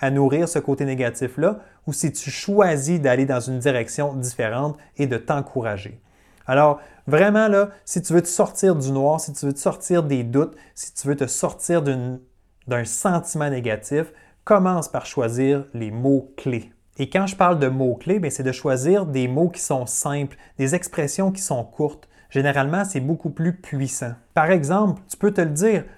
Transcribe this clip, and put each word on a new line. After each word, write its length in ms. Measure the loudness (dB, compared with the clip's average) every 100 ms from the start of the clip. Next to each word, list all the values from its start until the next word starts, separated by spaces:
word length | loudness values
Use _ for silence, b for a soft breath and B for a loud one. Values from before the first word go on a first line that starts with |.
à 100 | 0
nourrir 380 | 4 4 4 0
ce 100 | -2
côté 280 | -2 -2 -2
négatif-là 720 | 0 -2 -2 -6 0 0 0 B B -8
ou 60 |
si 180 | -2 -2
tu 200 | -4 -10
choisis 720 | -8 0 4 4 2 0 0
d'aller 240 | 2 2 2
dans 140 | 0
une 180 | -2 -2
direction 560 | 0 0 -2 -4 -4
différente 640 | -4 -8 -4 -2 -2 -4 -6 B -4
et 100 | -2
de 120 | -2
t'encourager. 800 | -2 -2 -2 -4 -4 -4 -8 -18 b b b b 0
Alors, 340 | 4 6 4 B B 0
vraiment, 420 | 4 6 6 4
là, 220 | 4 2 B -6
si 160 | -6
tu 100 | 2
veux 80 | 2
te 80 | 2
sortir 480 | 0 0 2 2 2
du 160 | 0
noir, 260 | 2 2 0
si 140 | -4
tu 140 | -4 -4
veux 80 |
te 40 | -2
sortir 440 | -2 -4 0 0
des 220 | 2 0
doutes, 300 | 2 0 0 -4 B
si 180 | -16 -14
tu 160 | -8 -4
veux 80 | -2
te 100 | -2
sortir 540 | -2 -4 -4 0 0
d'une, 400 | 2 -2 -4 -8 _ _ _ _ -4
d'un 180 | -4
sentiment 640 | -2 -2 0 0 -2 -4 -2
négatif, 640 | -2 -2 -4 -2 -2 -2 b b b
commence 440 | 2 4 4 0 -2
par 180 | -8 -6
choisir 580 | -2 -2 0 2 2 -2
les 180 | -8 -6
mots-clés. 800 | -2 2 2 0 -8 -4 -4 -6 _ _ -8
Et 100 | -2
quand 180 | -2 -2
je 80 |
parle 240 | 2 2 4
de 100 | 0
mots-clés, 500 | 2 -2 -2 -2 0
ben, 120 | 0
c'est 120 | -4
de 100 | -4
choisir 540 | -2 -2 0 2 2 2
des 200 | -2 0
mots 220 | 2 0
qui 140 | 0
sont 240 | -4 -4 -2
simples, 500 | -4 -2 -4 -4 -8 b -4
des 160 | -2
expressions 580 | -2 -4 -4 -4 0 -2
qui 80 | -2
sont 240 | -4 -4
courtes. 460 | -6 -4 -4 -4 _ b b
Généralement, 560 | 0 0 2 0 0
c'est 160 | -2 -2
beaucoup 300 | -2 -2 -4
plus 240 | -2 -2
puissant. 580 | -2 -8 -4 -4 -4 -8 -10 _
Par 160 | 0 4
exemple, 500 | 4 4 2 2 0 -8
tu 80 | 0
peux 160 | 0
te 80 | 2
le 80 | 0
dire, « 360 | 2 2 2 -2